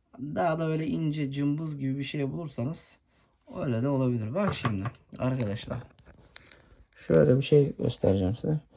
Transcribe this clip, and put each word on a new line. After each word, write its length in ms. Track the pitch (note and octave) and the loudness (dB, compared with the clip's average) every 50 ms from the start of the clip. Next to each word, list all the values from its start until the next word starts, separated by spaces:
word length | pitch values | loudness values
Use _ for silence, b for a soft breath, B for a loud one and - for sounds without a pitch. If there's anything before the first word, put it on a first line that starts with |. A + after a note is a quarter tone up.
| _ _ - - | _ _ -16 -12
Daha 400 | C3+ D3 D#3 F#3 F#3 E3+ D#3+ E3 | -10 -6 -2 0 0 0 2 0
da 80 | E3 D#3+ | 0 0
böyle 200 | D#3+ D#3 D#3 - | 0 0 -2 -2
ince 440 | - E3 D#3+ D3+ D3 D#3 D3 C3+ | -2 0 0 0 0 -2 -2 -2
cımbız 460 | C#3 C#3+ C#3+ C#3+ C#3+ D3+ E3 D#3 D3+ C#3 | -2 0 0 0 0 0 -2 -6 -6 -4
gibi 200 | C3+ C3+ C3 C#3 | -4 -4 -2 -4
bir 60 | C#3 | -4
şey 280 | C3+ - D3+ C#3 C3+ | -6 -4 -4 -4 -4
bulursanız 680 | D3 D#3 E3+ D3 - - A#2 C3+ E3 - - - - - _ _ _ _ _ _ _ _ _ - C4+ | -4 -6 -8 -8 -6 -6 -6 -6 -6 -8 -12 -16 -18 -20 _ _ _ _ _ _ _ _ _ -16 -10
öyle 260 | - E3 D3 A#2 A2+ | -6 -4 -2 0 0
de 60 | A#2+ C#3+ | 0 0
olabilir. 460 | C#3+ C3 C3 B2+ B2 A#2 G#2+ G#2+ B2 | 2 2 2 2 0 0 -2 -4 -2
Bak 180 | F#3 G#3 F#3 D#3+ | 0 0 0 -2
şimdi 300 | - - B2+ G#2+ G2 G2 A#2 - - _ _ - - | -2 -2 -2 -2 -2 -4 -6 -8 -10 _ _ -8 -4
arkadaşlar. 640 | - B2+ C3 C3 A#2+ G#2 G2+ A#2 - - A#2 A#2+ - - - _ - - - b b b b b b b b b b b b b b b _ | -2 -2 0 0 -2 -4 -4 -6 -6 -8 -8 -10 -10 -14 -20 _ -20 -20 -20 b b b b b b b b b b b b b b b _
Şöyle 420 | - - - E3 D#3+ D3+ D3 B2+ C3+ | -20 0 4 6 6 8 8 6 4
bir 60 | C3+ | 4
şey 320 | - D3+ D3 C#3+ - - - | 6 6 6 6 4 0 -2
göstereceğim 580 | - B2+ - - - - F#2+ G2 F#2+ F#2 A2 | -4 -4 -2 2 2 4 4 4 2 0 -2
size. 240 | - - D#3+ D#3 D3+ - _ b | -2 -2 -2 -2 -2 -4 _ b